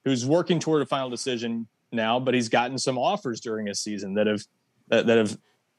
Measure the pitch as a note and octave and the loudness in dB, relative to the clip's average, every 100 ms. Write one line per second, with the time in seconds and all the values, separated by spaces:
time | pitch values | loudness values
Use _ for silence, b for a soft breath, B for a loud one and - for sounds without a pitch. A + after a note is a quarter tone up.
0 | C#3 C3 B2 E3 F3 E3+ D#3+ D#3 C3 C#3 | -2 0 2 2 2 0 2 0 0 -2
1 | C3 A#2+ - B2 A#2 A#2 A2+ _ - A#2 | -4 -6 -4 -4 -2 -4 -6 _ -8 -2
2 | A2 A#2+ C3 B2 A2+ A#2+ B2 C3 - B2+ | 0 2 2 0 2 2 0 -2 -4 0
3 | C#3+ G3+ C3 G#2+ A#2+ A2 G#2 G2 - G#2 | 0 -2 -4 -8 -6 -6 -4 -6 -6 -8
4 | G2 G2+ G#2+ G#2 - _ _ _ - A2+ | -4 0 0 0 -6 _ _ _ 0 2
5 | - A#2 G#2+ A2 _ _ _ | 4 4 4 -2 _ _ _